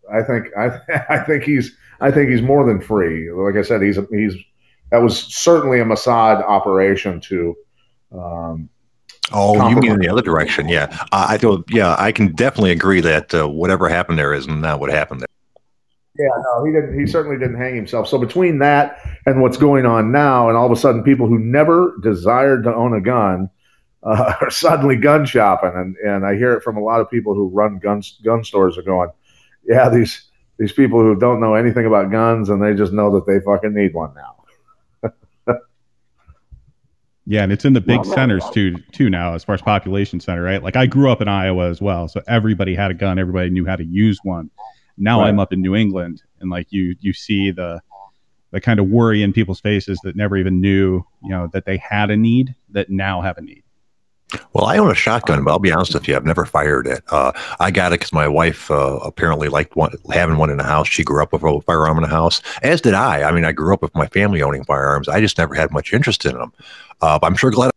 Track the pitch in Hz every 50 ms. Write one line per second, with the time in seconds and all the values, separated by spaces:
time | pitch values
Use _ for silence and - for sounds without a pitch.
0 | _ 98 104 110 113 - 123 113 110 - - 101 110 123 117 - - - 165 143
1 | - - 147 139 - - 156 143 120 147 147 131 113 - _ _ _ - - _
2 | - 139 131 151 143 127 127 117 117 127 139 143 139 120 107 92 - - 107 104
3 | 90 82 80 80 80 82 85 90 95 101 98 104 98 - 117 107 98 101 98 95
4 | 98 - 110 104 107 104 90 92 - _ _ _ _ _ _ _ _ - - 117
5 | 120 117 113 - - - - - - 170 170 160 147 135 127 123 117 113 110 101
6 | - 127 120 117 110 110 107 107 92 92 104 98 95 104 95 95 95 98 98 95
7 | - 101 90 82 - - 95 87 85 85 85 - - _ _ _ _ _ _ _
8 | _ _ - 92 90 87 85 85 85 85 82 80 78 - _ _ _ _ _ _
9 | _ _ - _ - - - 104 98 101 104 107 120 113 120 131 131 117 107 101
10 | 90 85 98 120 - 92 82 80 76 73 - - 76 78 87 78 71 - - -
11 | - - - 98 92 - 107 104 - 113 101 90 85 - 95 113 101 87 82 -
12 | 95 107 110 - 107 95 78 78 117 135 - - 107 92 87 82 87 92 98 90
13 | 82 85 78 76 - - - 82 76 76 73 80 85 90 95 85 92 82 78 87
14 | 90 - 85 78 73 71 73 71 67 69 78 76 78 80 76 71 69 67 71 76
15 | 73 - - 65 62 - _ _ _ _ _ _ _ _ _ _ _ _ _ _
16 | _ _ _ - 147 135 123 117 - 127 120 120 139 156 156 156 143 131 131 139
17 | 143 123 - 165 151 147 143 127 131 123 117 120 127 127 127 117 104 - - 117
18 | 110 - - 131 123 113 - 175 185 175 160 139 139 143 147 143 147 143 - -
19 | - - - - - 143 135 131 131 123 127 127 151 147 143 135 127 120 117 113
20 | 110 110 123 143 147 143 131 123 120 113 113 117 123 127 120 117 - 139 120 113
21 | 107 143 139 127 120 107 117 117 110 117 123 143 156 156 165 175 180 175 - -
22 | 92 110 104 85 85 101 120 123 135 139 135 123 110 120 110 113 117 123 113 107
23 | 92 110 127 120 107 98 92 92 95 98 _ _ _ _ _ _ _ _ _ _
24 | - 110 110 107 120 107 - - 151 131 - - 165 165 160 156 139 139 131 113
25 | 110 147 147 156 147 131 - 120 107 101 92 90 - 90 87 90 90 92 92 -
26 | 107 104 101 98 95 98 98 104 123 127 120 107 - 120 107 107 104 110 117 117
27 | 110 - 123 117 101 104 98 101 101 92 92 104 104 107 101 92 95 101 104 104
28 | 101 - - _ - 110 113 117 110 - - 101 95 92 85 90 87 95 92 90
29 | 87 87 - _ _ _ _ _ _ _ _ _ _ - 113 127 127 123 117 120
30 | 117 117 - - _ _ _ _ _ _ _ - 110 101 - - 139 120 110 117
31 | 113 110 104 92 120 123 123 110 113 110 107 110 117 120 117 123 113 113 110 101
32 | 98 98 101 110 113 117 117 113 107 98 104 98 104 107 104 98 104 90 95 104
33 | 104 104 98 95 - - 98 98 95 98 101 98 - 107 107 104 101 92 78 82
34 | 80 73 69 73 69 62 58 _ _ _ _ _ _ _ _ _ _ _ _ _
35 | - 110 _ _ _ _ _ _ _ - 120 123 _ _ _ _ _ _ _ _
36 | _ _ _ _ _ _ - _ _ _ - - _ _ _ _ _ _ _ _
37 | _ _ _ _ _ - 104 107 101 95 101 101 - 143 135 120 90 92 120 117
38 | - - - 131 131 127 104 92 - - - 110 101 92 87 82 - _ - -
39 | 143 113 92 87 87 87 85 85 - - 104 90 - - 104 98 - 92 95 101
40 | 101 - - 87 - - 90 85 87 90 98 98 - 95 - 127 131 123 123 135
41 | 139 135 120 - 107 101 101 98 92 95 92 90 90 87 85 - 98 101 92 85
42 | 85 80 - - - - 120 117 104 110 107 87 98 95 90 87 101 95 92 82
43 | 98 98 90 95 92 90 92 92 90 90 90 92 87 92 95 85 85 85 87 98
44 | 107 110 101 - _ 95 90 85 80 76 _ - - - - _ _ _ _ -
45 | 98 107 120 113 107 104 101 101 95 - 95 92 92 92 95 107 113 101 95 92
46 | 87 87 82 76 _ _ _ _ 92 92 90 87 87 _ - 98 95 90 92 -
47 | - 101 92 - - - 107 98 98 98 90 90 90 87 85 82 _ _ - 98
48 | 98 98 _ _ _ _ _ _ _ _ - 98 - - 117 104 101 92 107 120
49 | 117 113 107 104 104 98 95 117 107 92 92 - _ 104 107 98 - - 95 85
50 | - 98 78 98 104 101 98 98 90 95 95 90 92 98 98 98 95 95 92 92
51 | 87 _ _ _ - 98 98 90 87 82 - 95 - - 95 92 - - 104 104
52 | 104 101 107 104 110 113 117 123 131 131 127 _ _ _ 104 101 98 - 98 95
53 | 95 98 95 90 90 95 87 - 80 - - _ _ _ _ _ _ _ _ _
54 | _ _ _ _ _ _ - - - _ _ - 98 107 - 220 214 165 98 -
55 | - 113 110 120 - - 82 71 67 73 76 92 98 92 80 82 92 - - 71
56 | - - 69 65 - 78 80 - 76 - - 76 73 76 73 65 62 64 64 60
57 | _ - - 76 65 65 - - - - - - 90 92 90 98 92 87 85 85
58 | - - - 80 76 73 73 78 82 82 76 - - - 76 73 69 67 69 -
59 | - 73 - - - 82 80 76 76 73 69 76 76 - - 82 78 76 - -
60 | _ - - 82 87 82 80 76 78 76 71 69 71 67 76 76 76 - - -
61 | 78 - - 73 73 - - 76 78 80 73 73 - - 87 80 78 78 78 80
62 | 80 78 80 80 80 82 - - - - - - - 131 170 156 - 120 95 98
63 | 120 135 87 71 71 76 85 85 82 80 78 - 76 85 98 - - 76 _ 80
64 | 73 71 - 95 104 104 98 82 71 71 71 67 64 - 73 69 67 69 71 71
65 | 67 - 76 101 110 104 - - 82 76 71 78 80 78 - 73 - - - 120
66 | 151 - 104 - - 76 64 62 62 58 _ _ - - - - - _ - _
67 | - 80 78 76 80 85 95 - - 131 107 120 123 131 -